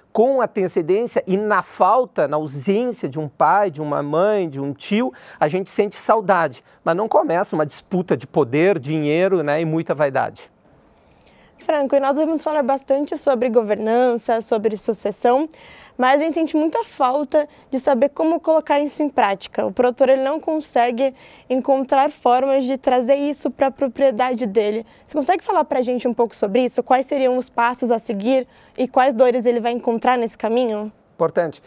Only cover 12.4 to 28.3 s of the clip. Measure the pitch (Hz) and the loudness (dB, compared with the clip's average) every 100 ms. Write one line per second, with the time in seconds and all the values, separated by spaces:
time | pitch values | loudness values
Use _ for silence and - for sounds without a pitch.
12.4 | 311 302 254 269 - 277 294 320 285 247 | -2 -2 0 -2 0 -2 0 -2 0 0
13.4 | 247 233 214 208 220 240 254 233 - 226 | 2 0 0 -2 0 2 2 0 -2 -4
14.4 | 220 226 214 208 - 208 202 - 240 262 | 0 -2 -2 -2 -6 -4 -6 0 2 2
15.4 | 320 - - - - - 254 285 320 330 | 0 -8 -20 -20 -16 -2 2 2 2 -2
16.4 | 320 311 311 466 453 - 254 277 294 302 | 0 0 0 -2 -6 -2 0 0 0 0
17.4 | 294 - _ 262 294 247 277 - 320 330 | 0 -8 _ -2 0 2 0 0 0 0
18.4 | 320 320 311 285 294 - 294 - 202 196 | 2 0 2 0 0 -2 -2 0 0 -2
19.4 | - - 214 190 247 240 254 262 269 311 | -6 -4 -4 0 0 2 2 4 0 -4
20.4 | 330 311 - 254 240 233 269 262 - - | -4 -4 -2 0 0 0 -4 -4 -18 -20
21.4 | - 254 262 269 262 277 294 - 247 247 | -4 -2 0 0 2 2 2 0 2 2
22.4 | 269 269 254 269 262 247 233 277 285 285 | 2 0 0 -2 0 0 2 2 0 -4
23.4 | 269 - 269 262 269 - 269 208 254 233 | -8 -2 -2 0 -4 0 0 2 -2 -2
24.4 | 240 214 208 214 220 - _ 302 285 392 | -2 0 0 -4 -10 -20 _ -4 -2 -2
25.4 | - 359 - 269 240 247 254 233 233 - | 0 -2 0 -2 -2 -2 -2 -2 -4 -2
26.4 | 202 233 247 - - 262 269 285 254 254 | -2 0 0 -2 0 0 0 0 0 0
27.4 | 240 - 233 240 240 226 226 202 220 | -4 -2 -2 -2 -2 -2 -2 -4 0